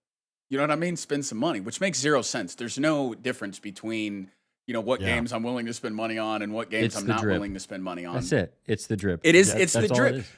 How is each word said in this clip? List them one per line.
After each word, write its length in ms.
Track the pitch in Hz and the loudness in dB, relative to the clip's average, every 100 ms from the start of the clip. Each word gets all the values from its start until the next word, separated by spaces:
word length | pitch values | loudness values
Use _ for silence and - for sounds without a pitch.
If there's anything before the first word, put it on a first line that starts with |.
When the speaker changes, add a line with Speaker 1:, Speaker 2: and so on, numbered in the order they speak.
| _ _ _ _ _ | _ _ _ _ _
Speaker 1:
you 80 | 135 | 0
know 60 | |
what 60 | 147 | 2
I 60 | 151 | 2
mean, 200 | 175 165 | 0 -2
spend 280 | - 143 | -2 -4
some 140 | 135 110 | -2 -2
money, 220 | 151 107 | -2 -2
which 200 | 101 - | -6 -2
makes 180 | 190 135 | -2 0
zero 220 | 139 143 | 2 2
sense. 320 | 110 127 90 | 2 -4 -6
There's 240 | - 120 - | -8 -8 0
no 360 | 151 151 131 | 2 2 0
difference 440 | 107 123 127 104 95 | -4 -4 -4 -6 -10
between, 720 | 104 95 110 110 107 101 95 _ _ _ - | -12 -10 -6 -4 -4 -6 -10 _ _ _ -6
you 80 | |
know, 60 | 117 | -4
what 200 | 107 123 | 0 0
Speaker 2:
Yeah. 140 | 98 | 2
Speaker 1:
games 180 | 117 117 | 0 0
I'm 100 | 120 | -2
willing 220 | 117 123 117 | -2 -4 -4
to 60 | |
spend 200 | 117 120 107 | -6 -6 -4
money 220 | 113 110 | -4 -2
on 240 | 110 107 | -2 -2
and 100 | 104 | -2
what 160 | 110 113 | -4 -4
games 160 | 110 117 | 0 0
Speaker 3:
It's 100 | 107 | 0
Speaker 1:
I'm 100 | 101 | -2
Speaker 3:
the 60 | |
Speaker 1:
not 80 | 113 | 0
Speaker 3:
drip. 120 | 107 | 2
Speaker 1:
willing 200 | 90 101 | 0 -2
to 60 | 95 | -8
spend 220 | - 98 | -10 -8
money 200 | 92 87 | -8 -8
on. 100 | 87 | -6
Speaker 3:
That's 180 | 127 131 | -4 0
it. 220 | 147 87 - - | 2 0 -4 -4
It's 200 | 110 - | -4 -2
the 80 | 98 | -2
drip. 240 | 101 85 | 0 2
Speaker 1:
It 100 | 156 170 | 6 8
is, 160 | 196 | 8
Speaker 3:
That, 80 | - | 6
Speaker 1:
it's 120 | 185 | 4
the 80 | 117 | 4
Speaker 3:
that's 120 | 214 | 4
all 40 | 123 | 4
it 20 | - | 4
Speaker 1:
drip, 40 | 131 | 2
Speaker 3:
is. 100 | - | -4